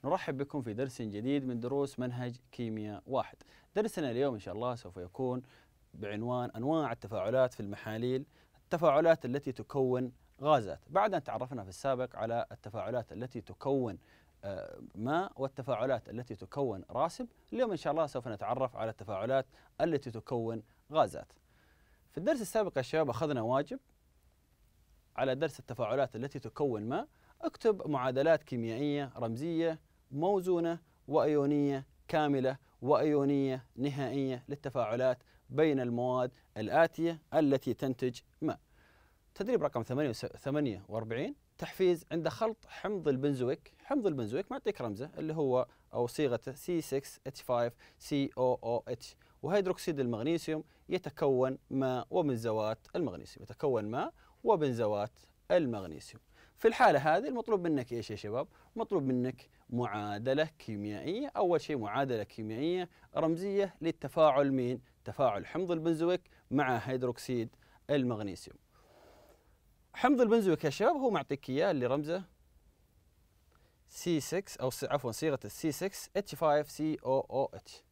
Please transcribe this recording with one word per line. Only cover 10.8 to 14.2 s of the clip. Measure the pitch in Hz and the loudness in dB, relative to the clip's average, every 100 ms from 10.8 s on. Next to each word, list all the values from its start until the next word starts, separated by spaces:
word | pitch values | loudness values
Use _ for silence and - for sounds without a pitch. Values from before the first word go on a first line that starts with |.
| - | -2
بعد | 175 214 | 2 2
أن | 185 | 0
تعرفنا | - - 127 127 | -4 -6 -6 -8
في | 95 | -10
السابق | 95 139 127 127 - | -6 -2 -2 -2 -4
على | 110 117 - | -2 -2 -4
التفاعلات | - - 104 95 120 113 | -8 -12 -8 -4 -4 -6
التي | 85 123 117 | -10 -10 -10
تكون، | 98 95 139 139 120 90 _ - | -14 -8 -2 0 0 -6 _ -20